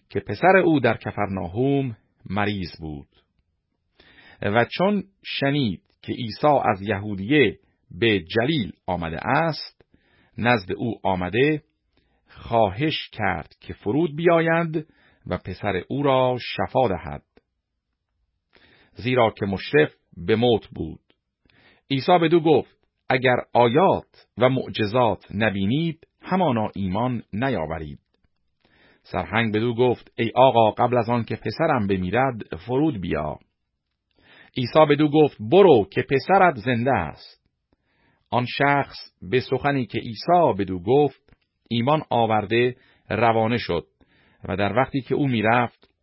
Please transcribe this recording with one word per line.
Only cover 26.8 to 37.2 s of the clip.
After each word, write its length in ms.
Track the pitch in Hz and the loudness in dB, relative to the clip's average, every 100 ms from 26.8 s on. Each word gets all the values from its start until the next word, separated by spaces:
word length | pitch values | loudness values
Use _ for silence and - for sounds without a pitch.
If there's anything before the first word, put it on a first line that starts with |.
| 95 98 127 120 - | -4 -2 -2 -4 -8
نیاورید.» 680 | 101 135 101 78 80 76 69 _ _ _ _ _ _ _ _ _ _ | -6 -4 -4 -4 -8 -10 -14 _ _ _ _ _ _ _ _ _ _
سرهنگ 500 | - 90 85 107 113 | -8 -8 -4 -2 0
بدو 200 | 107 120 | -2 -2
گفت: 380 | 117 123 113 - - | 0 0 -2 -8 -6
«ای 140 | 113 120 | -2 4
آقا، 360 | 131 117 110 | 4 6 4
قبل 260 | 101 120 120 | 2 0 0
از 120 | 110 | 0
آن 140 | 120 | -2
که 120 | 110 113 | -4 -6
پسرم 520 | 110 107 160 131 98 | -6 -2 -2 0 0
بمیرد، 680 | 95 90 113 135 117 - 82 | -2 -2 0 -2 -4 -10 -12
فرود 460 | - 127 160 113 | -4 -2 -2 -2
بیا.» 380 | 85 78 76 - _ _ _ _ _ _ _ _ _ - _ - | -4 -4 -4 -10 _ _ _ _ _ _ _ _ _ -20 _ -6
عیسی 280 | 120 160 156 | 0 4 4
بدو 200 | 143 151 | 4 4
گفت: 280 | 151 143 - 107 | 4 2 0 2
«برو 360 | 180 196 120 95 | 6 8 6 4
که 100 | 135 | -2
پسرت 540 | - 135 - 196 180 131 | -2 -2 2 4 4 2
زنده 360 | 123 117 127 | -2 -2 0
است.» 500 | 117 76 - | 0 -2 -10